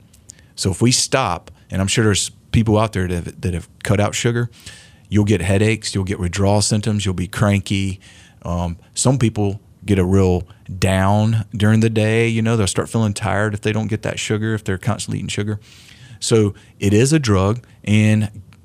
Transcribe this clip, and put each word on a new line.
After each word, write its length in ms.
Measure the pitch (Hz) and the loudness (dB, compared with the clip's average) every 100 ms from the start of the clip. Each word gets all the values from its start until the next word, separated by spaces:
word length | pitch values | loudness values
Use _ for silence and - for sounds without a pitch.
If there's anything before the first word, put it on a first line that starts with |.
| - - - - _ | -20 -20 -20 -20 _
So 160 | - - | -6 -4
if 120 | - | 0
we 100 | 123 | 2
stop, 580 | 120 - 135 113 85 - - _ | 2 0 -2 -2 -4 -10 -20 _
and 100 | 95 | -4
I'm 80 | 98 | -2
sure 160 | - | 2
there's 260 | 107 92 - - _ | 2 2 -2 -10 _
people 280 | 123 110 104 | 0 2 2
out 140 | 110 | 2
there 160 | - 90 | -2 -2
that 160 | 87 | -4
have, 160 | 82 - | -6 -6
that 140 | 92 | -6
have 140 | 87 - _ | -6 -8 _
cut 160 | - 98 | -2 0
out 140 | 104 | 0
sugar, 360 | - 120 117 120 - - - - - - | 0 -2 -2 -6 -10 -20 -20 -20 -20 -2
you'll 160 | 104 | 0
get 160 | 104 104 | 2 2
headaches, 540 | 90 98 107 110 - | 2 2 2 0 -4
you'll 100 | 101 | -4
get 140 | 92 98 | -4 -4
withdrawal 440 | 87 92 98 104 | -4 0 2 2
symptoms, 420 | 95 110 113 104 95 | 2 0 0 -2 -2
you'll 80 | |
be 140 | 90 87 | -4 -6
cranky. 720 | - 101 101 - 98 98 95 - - - _ | 0 2 2 0 -4 -4 -8 -16 -20 -20 _
Um, 340 | 85 87 87 85 - | -8 -4 -4 -8 -12
some 240 | - 123 131 | -2 0 2
people 420 | 117 107 101 101 - _ | 0 0 -4 -4 -12 _
get 140 | - 98 | 0 2
a 60 | |
real 420 | 90 98 92 90 87 - - 92 | 4 4 4 2 -2 -14 -16 -4
down 640 | 95 95 95 104 110 110 101 | 0 2 2 2 2 0 -2
during 280 | 107 107 110 | 0 2 4
the 100 | 113 | 2
day. 380 | 110 107 113 117 | 2 0 2 0
You 120 | 113 | 0
know, 160 | 113 117 | 0 0
they'll 100 | 110 | 0
start 200 | - - | -2 -4
feeling 240 | 117 107 | -2 -2
tired 400 | 101 104 98 107 | -2 -4 -2 -2
if 100 | 101 | -2
they 100 | 107 | -4
don't 160 | 107 107 | -4 -4
get 140 | 107 | -4
that 160 | - - | -6 -6
sugar, 360 | - 107 110 | -4 -4 -2
if 80 | 107 | -4
they're 160 | - 92 | -4 -4
constantly 400 | - - - 104 | -4 -6 -6 -8
eating 100 | 95 | -6
sugar. 300 | - 104 104 - - - - - - | -6 -6 -8 -12 -20 -20 -20 -20 -12
So 340 | - 113 104 - - _ | 2 2 2 -2 -16 _
it 160 | 101 | 2
is 180 | 104 135 | 4 4
a 60 | 160 | 2
drug, 460 | 123 98 98 120 - - | 2 2 2 -2 -8 -10
and 480 | - 107 107 107 107 - - - | 0 4 4 2 0 -8 -20 -20